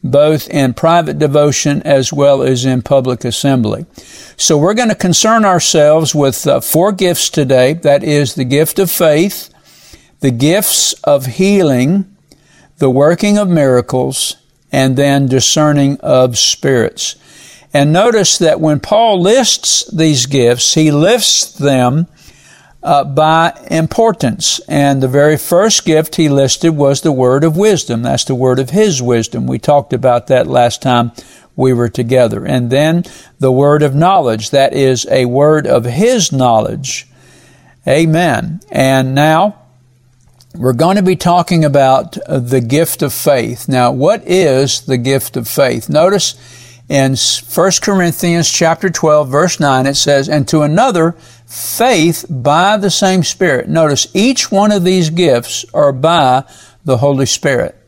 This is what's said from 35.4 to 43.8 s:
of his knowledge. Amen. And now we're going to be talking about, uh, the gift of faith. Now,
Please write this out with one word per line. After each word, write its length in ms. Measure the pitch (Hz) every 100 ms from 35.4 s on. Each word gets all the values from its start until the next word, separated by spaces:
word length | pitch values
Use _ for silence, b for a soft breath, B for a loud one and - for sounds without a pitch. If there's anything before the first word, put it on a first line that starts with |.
| 147 156
of 200 | 107 123
his 480 | 117 120 220 254 175
knowledge. 760 | 135 127 110 107 110 135 - - b b b b b b b -
Amen. 760 | 139 165 160 175 123 - 160 -
And 420 | - 131 135 131
now 400 | 135 151 156 202 202 _ _ _ _ _ _ _ _ _ -
we're 160 | 123
going 240 | 123 165 294
to 80 |
be 100 | 185
talking 500 | 185 180 175 170 175
about, 540 | 151 139 135 131 - - -
uh, 140 | 139
the 200 | 123 131
gift 400 | 117 143 165 -
of 120 | 147
faith. 560 | - - 135 113 120 -
Now, 240 | 131